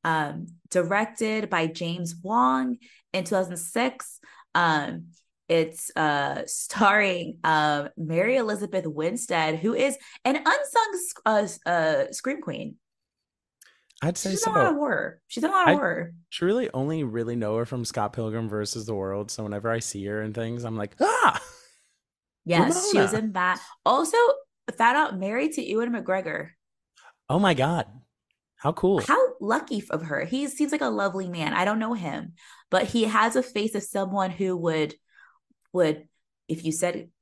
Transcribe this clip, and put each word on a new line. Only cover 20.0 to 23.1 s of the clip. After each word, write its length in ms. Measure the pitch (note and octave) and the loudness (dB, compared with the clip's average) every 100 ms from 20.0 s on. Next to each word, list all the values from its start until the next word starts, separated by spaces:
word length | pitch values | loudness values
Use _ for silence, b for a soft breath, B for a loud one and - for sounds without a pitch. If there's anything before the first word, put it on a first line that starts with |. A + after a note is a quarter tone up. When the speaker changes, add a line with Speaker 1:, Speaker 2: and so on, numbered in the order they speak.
| G2 | -6
Speaker 2:
her 160 | G#2+ | -4
in 120 | G#2+ | -6
things, 320 | A2 A2+ A#2+ A#2+ | -6 -6 -6 -6
I'm 100 | A2 | -6
like, 200 | G#2 - | -8 0
"Ah!" 420 | G4 A#4 A4+ - B B B B B B _ _ _ _ | 0 4 2 0 B B B B B B _ _ _ _
Speaker 1:
Yes, 480 | - E3+ A#3 F4 G4 | 0 4 4 2 2
she 60 | F#4+ | 2
was 140 | G3 | 2